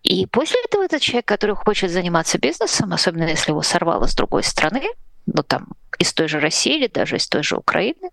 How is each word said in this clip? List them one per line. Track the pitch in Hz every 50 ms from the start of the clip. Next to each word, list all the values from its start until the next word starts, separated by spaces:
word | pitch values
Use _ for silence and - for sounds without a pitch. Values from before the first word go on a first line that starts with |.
| -
И | - 185 185 190
после | - - 233 311 - - 494 494
этого | - - 403 392
этот | 349 - 285
человек, | - - - 240 -
который | - 208 - - 208 202
хочет | - - 214 208 - 196 180
заниматься | 170 185 175 175 170 165 160 - -
бизнесом, | 170 - 262 339 - 453 - - - 220 190 175
особенно | 160 - 185 165 165 165
если | 160 156 - - -
его | 151 151
сорвало | 151 - - 175 170 165 165 - -
с | - -
другой | - - - - - 190
страны, | - - - 156 156 190 269 302 427 480 - - - - - -
ну, | - - 156 147
там, | - - - - - - - - - - -
из | 170 - -
той | - 160 151
же | 156 151
России | 143 156 - - - - 294
или | 311 262
даже | 226 - - 175 - -
из | - -
той | - - - 147
же | - -
Украины | - - - - 160 185 233 330 _ 370 359